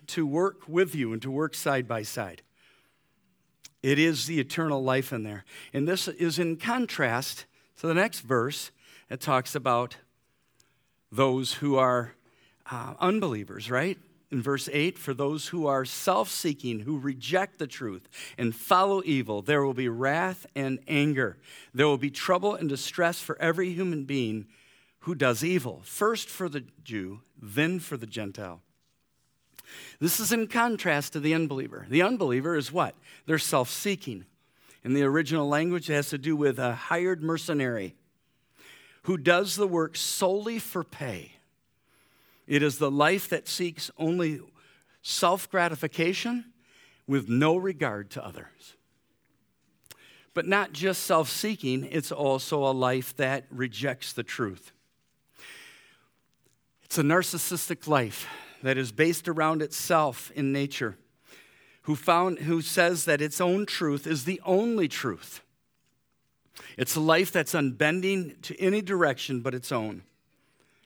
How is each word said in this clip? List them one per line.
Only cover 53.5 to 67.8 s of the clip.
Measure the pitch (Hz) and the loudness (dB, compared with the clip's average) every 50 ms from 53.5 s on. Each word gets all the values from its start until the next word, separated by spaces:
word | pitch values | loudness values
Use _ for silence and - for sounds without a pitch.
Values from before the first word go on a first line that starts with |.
rejects | - 123 131 123 104 101 131 139 123 - - - - | -8 -6 -6 -6 -6 -4 -4 -4 -4 -6 -8 -10 -8
the | - 113 | -8 -8
truth. | - - - 123 101 92 - - - - _ _ _ _ _ _ _ _ _ _ _ _ - - - - - - - - - - - _ _ _ _ _ _ _ _ _ _ _ _ _ _ _ _ _ _ _ | -6 -4 -4 -4 -4 -6 -8 -16 -20 -20 _ _ _ _ _ _ _ _ _ _ _ _ -20 -20 -20 -20 -20 -20 -20 -20 -20 -20 -20 _ _ _ _ _ _ _ _ _ _ _ _ _ _ _ _ _ _ _
It's | - - 165 | -4 0 2
a | 147 | 4
narcissistic | 147 160 185 175 - - 165 - - 185 160 - - 170 - - | 4 4 4 2 0 -2 -4 -4 -4 -4 -4 -4 -6 -6 -6 -2
life | 151 151 135 120 107 - - - - - - - - - - - | 2 2 2 2 2 -4 -8 -12 -12 -14 -16 -16 -20 -14 -6 -2
that | 131 135 | 0 0
is | 127 131 120 107 | 0 0 -2 2
based | 123 156 165 170 - - 175 | 2 4 4 4 0 -2 -4
around | 165 156 156 156 160 156 151 | 0 2 2 2 2 0 -2
itself | 147 - - - - 175 160 151 139 120 - - - - | -4 -6 -4 0 4 4 4 4 4 0 -4 -12 -10 -6
in | 156 139 135 139 | -2 -2 0 0
nature, | 139 139 139 143 - 135 110 92 - _ _ _ _ _ - - - - _ _ _ _ _ _ _ - | 0 -2 -4 -4 -4 -6 -6 -6 -8 _ _ _ _ _ -20 -20 -20 -20 _ _ _ _ _ _ _ -4
who | - 151 | -4 -2
found, | 143 - 180 170 170 180 185 175 - | 0 2 4 4 4 4 2 0 -2
who | 151 156 170 165 | -2 0 0 0
says | 151 - - 190 175 175 180 160 - | -2 0 2 4 4 4 4 2 2
that | 165 151 143 151 | 2 2 2 2
its | 151 - - | 0 0 0
own | 180 175 180 196 208 | 2 2 2 2 0
truth | - - - 175 151 143 139 - | -2 -2 -2 0 0 0 0 -2
is | 160 160 143 123 | -2 -2 -2 -2
the | 165 190 175 - | -2 -4 -2 0
only | 190 185 196 226 233 233 214 175 135 | 2 4 4 4 4 2 2 2 0
truth. | - - - 120 90 80 - - - - - _ _ _ _ _ _ _ _ _ _ _ _ _ _ _ _ _ _ _ _ _ - - - - - | 0 -2 -4 -4 -4 -6 -8 -16 -18 -18 -20 _ _ _ _ _ _ _ _ _ _ _ _ _ _ _ _ _ _ _ _ _ -20 -20 -20 -12 -6
It's | - 127 - - | -4 -4 -2 0
a | 160 | 2
life | 156 160 160 170 190 180 - | 4 6 6 6 4 2 2
that's | 180 147 - - | 0 0 0 0
unbending | 165 143 135 123 110 | 0 0 0 0 2